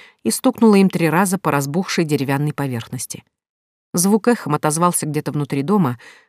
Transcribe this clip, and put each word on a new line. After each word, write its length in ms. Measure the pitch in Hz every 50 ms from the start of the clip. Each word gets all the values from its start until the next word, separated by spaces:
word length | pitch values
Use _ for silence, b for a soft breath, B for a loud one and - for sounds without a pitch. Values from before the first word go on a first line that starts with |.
| B B B B
и 80 | _ 220
стукнула 460 | - - - 262 - - 233 220 202
им 120 | 196 196 185
три 200 | - 185 165 156
раза 300 | 151 175 202 180 190 185
по 120 | - 160
разбухшей 540 | 143 143 139 143 143 180 185 - - - 170
деревянной 480 | 147 151 139 135 131 139 139 147 151
поверхности. 720 | 143 - 143 135 123 113 - - - 123 - - - - - _ _ _ _ _ _ _ _ _ _ _ _ _
Звук 360 | - 175 170 196 214 214 - 240
эхом 260 | 240 - - 147 147
отозвался 520 | 147 - 156 147 165 175 180 170 - -
где-то 260 | 151 143 151 147 151
внутри 300 | 135 147 143 - 147 139
дома, 360 | 139 160 208 208 170 127 123 B B B B B B